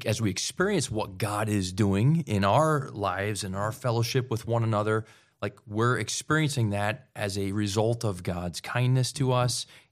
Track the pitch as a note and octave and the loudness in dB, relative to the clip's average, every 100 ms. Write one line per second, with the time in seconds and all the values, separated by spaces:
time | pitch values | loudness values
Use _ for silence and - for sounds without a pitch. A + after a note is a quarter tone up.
0 | A2 G#2 A2 F#2 - - F#3+ G3 A#2+ G#2+ | -2 0 0 -2 -4 -2 0 0 0 -2
1 | G2+ F#2 G#2+ G#2 G#2+ G#2 F2+ G2 G2+ G2 | -4 -4 -4 -2 0 0 0 0 2 4
2 | B2 E3 C#3+ G#2 G2 A#2+ D#3 D3 - A2+ | 4 2 0 2 4 4 4 0 -2 -4
3 | G2 F#2 G2+ G2 G2 F#2+ G#2+ A2 B2+ A#2 | -2 0 -2 -4 -4 -4 -4 -2 -2 0
4 | A#2 C3 B2 A2+ - A#2 A2+ G#2 G#2+ A2 | 0 0 -2 -4 -2 0 2 0 2 0
5 | - - _ _ G#2+ - - G#2+ A#2+ A2 | -2 -14 _ _ -8 -8 -6 0 2 2
6 | - - - D#3 D3+ C3+ G#2+ G2+ G#2 C#3 | -2 -6 0 2 2 2 0 0 -2 -4
7 | - - G#2 G2+ G2 G#2 G#2 G#2 A2 A#2 | -8 -6 -4 -2 -2 0 0 2 2 2
8 | A2 F2+ F#2 F2 F2 - - B2 B2 C3 | -2 -4 -4 -4 -4 -6 -4 0 2 2
9 | B2 - C3 B2 B2 - - - _ | 0 0 2 2 2 -2 -8 -16 _